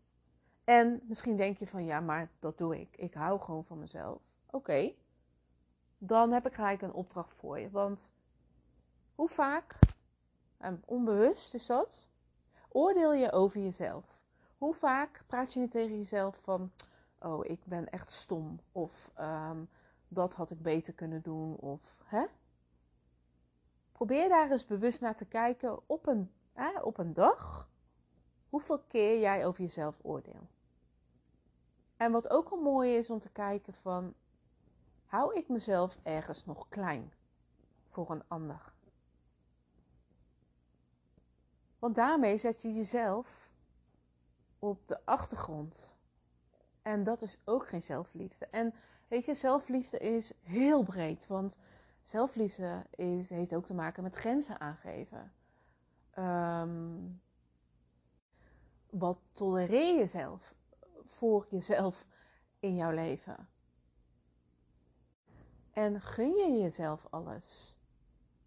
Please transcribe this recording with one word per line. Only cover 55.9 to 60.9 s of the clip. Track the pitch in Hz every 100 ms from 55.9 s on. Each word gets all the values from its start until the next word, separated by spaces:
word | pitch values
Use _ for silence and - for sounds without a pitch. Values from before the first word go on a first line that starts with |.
| _ _
Ehm, | - 185 175 170 170 165 170 165 165 180 180 _ _ _ _ _ _ _ _ _ _ _ _ - - - _ _
wat | 202 175 185 _
tolereer | - 196 185 180 233 339 339
je | 190
zelf | 180 143 190 - - _ _ -